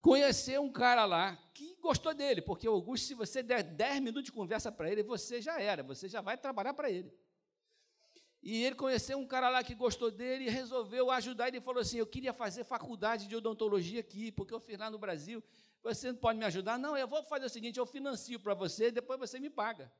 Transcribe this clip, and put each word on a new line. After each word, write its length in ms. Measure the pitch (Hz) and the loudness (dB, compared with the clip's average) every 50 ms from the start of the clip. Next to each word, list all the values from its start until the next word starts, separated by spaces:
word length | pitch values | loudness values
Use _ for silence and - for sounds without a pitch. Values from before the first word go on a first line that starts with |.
Conheceu 600 | - - 262 277 285 277 220 - - - 262 277 285 | 10 10 10 10 8 6 6 4 0 0 0 0 0
um 100 | 277 - | 0 0
cara 320 | - 247 247 247 240 220 | 4 6 6 8 8 6
lá 320 | 202 180 165 180 196 180 165 - _ _ | 6 6 4 2 2 -2 -6 -16 _ _
que 240 | - 285 330 359 | -16 -16 -16 -16
gostou 380 | _ - 339 285 - - 320 311 | _ 0 2 2 2 2 0 -2
dele, 260 | 285 277 285 254 - | 0 2 2 2 2
porque 260 | - - 190 - - | 2 -4 -6 -2 0
o 60 | 220 220 | 2 2
Augusto, 340 | 190 175 196 254 226 - | 2 2 0 -4 -4 -4
se 80 | - 285 | -4 -4
você 260 | 240 220 - - 262 | -6 -6 -4 -4 -4
der 220 | 254 220 247 240 196 | 0 2 2 2 2
dez 380 | 151 165 147 214 262 285 277 | -2 0 0 0 2 2 0
minutos 240 | 269 233 226 277 262 | 0 0 -2 -4 -6
de 80 | - - | -6 -6
conversa 400 | 233 202 170 214 214 - 233 208 | -6 -4 -2 -2 -2 -2 -4 -6
pra 180 | - 165 160 | -4 -2 0
ele, 120 | 196 214 208 | 0 0 0
você 380 | 214 247 196 - - 247 240 | 0 -2 -4 -4 -4 -6 -6
já 200 | 208 302 330 320 | -4 -4 -4 0
era, 220 | 196 208 202 165 135 | 2 0 0 0 -2
você 260 | 131 135 127 - 190 | -8 -8 -10 -10 -8
já 140 | 185 226 196 | -8 -6 -4
vai 140 | 196 226 254 | -4 -4 -4
trabalhar 340 | - 269 262 214 196 226 190 | -4 -6 -4 -2 -2 -2 -2
pra 180 | 190 302 269 | -2 -2 -2
ele. 220 | 196 180 180 - - _ _ _ _ _ _ _ _ _ _ _ _ _ _ _ _ _ _ _ _ - _ _ _ _ - | -2 -2 -4 -10 -16 _ _ _ _ _ _ _ _ _ _ _ _ _ _ _ _ _ _ _ _ -20 _ _ _ _ -8
E 220 | - 214 226 233 | -4 0 2 2
ele 100 | 262 262 | 2 0
conheceu 440 | - 294 262 262 226 - - 262 277 | 0 0 2 2 2 0 0 -4 -4
um 80 | 269 | -4
cara 240 | 254 262 262 254 247 | -2 0 2 2 4
lá 120 | 254 254 240 | 4 2 0
que 120 | 247 247 | -2 -6
gostou 360 | 214 247 247 - - 247 226 | 0 0 0 0 2 -2 -2
dele 340 | 202 190 240 254 254 269 269 | -2 -2 -4 -2 -2 -2 0
e 20 | 240 | -2
resolveu 640 | 220 262 262 226 254 254 226 196 208 247 254 254 | -2 -2 -2 -2 -4 -4 -4 -2 2 2 4 4
ajudar. 380 | 254 254 202 233 254 208 233 254 | 4 2 0 -2 -2 -2 -2 -2
Ele 120 | 254 247 | -2 -4
falou 220 | 240 254 254 247 226 | -6 -2 0 0 0
assim: 160 | 175 240 233 | 0 0 -2
"Eu 80 | 220 | -2
queria 260 | 220 - 262 254 262 254 | -2 -4 -6 -4 -4 -4
fazer 320 | - 240 208 175 233 233 | -2 -4 -6 -4 -6 -6
faculdade 640 | - 262 226 170 - 240 202 180 214 226 226 196 202 | -4 -6 -6 -6 -6 -8 -2 0 0 0 0 -2 -6
de 80 | 208 | -6
odontologia 640 | 226 214 226 220 214 220 214 202 196 175 170 202 233 | -4 -2 -2 -2 0 2 2 4 2 2 0 -4 -6
aqui, 320 | 220 - - 196 220 226 208 | -6 -6 -8 -8 -8 -6 -4
porque 220 | - 196 190 226 | -6 -6 -4 -6
eu 60 | 226 | -10
fiz 180 | - - 220 190 | -8 -10 -10 -8
lá 120 | 214 220 | -8 -8
no 80 | 214 214 | -6 -6
Brasil. 460 | 202 202 175 156 143 170 233 226 214 _ _ _ _ _ _ _ _ | -4 -4 -4 -4 -4 -8 -10 -10 -10 _ _ _ _ _ _ _ _
Você 280 | 226 233 233 - 254 | -4 -4 -2 -2 -4
não 80 | 254 240 | -6 2
pode 200 | - 226 226 220 | 2 2 2 4
me 80 | 220 | 2
ajudar?" 320 | 208 160 185 190 202 226 247 | 0 0 0 0 0 -2 -2
"Não, 180 | 262 294 302 | 0 -2 0
eu 100 | 277 262 | 0 0
vou 160 | 226 262 311 294 | 0 -2 -4 -2
fazer 200 | - 302 285 269 | -2 -4 -4 -4
o 60 | 247 | -4
seguinte: 280 | - 240 220 240 220 247 | -6 -6 -8 -6 -2 -2
eu 60 | 247 | -4
financio 560 | 247 247 285 269 277 262 214 - - 247 233 | -4 -4 -6 -4 -4 -4 -4 -6 -8 -10 -6
pra 140 | - 208 202 | 0 0 0
você, 360 | 196 196 175 - - 214 240 | 0 0 -4 0 2 2 2
depois 300 | 233 240 240 - 262 262 | 2 0 -4 -4 -6 -6
você 180 | 262 220 - 254 | -6 -8 -8 -8
me 120 | 269 302 | -10 -8
paga." 420 | 285 - 208 220 226 175 135 120 _ _ | -4 -2 -2 -2 -2 -6 -12 -18 _ _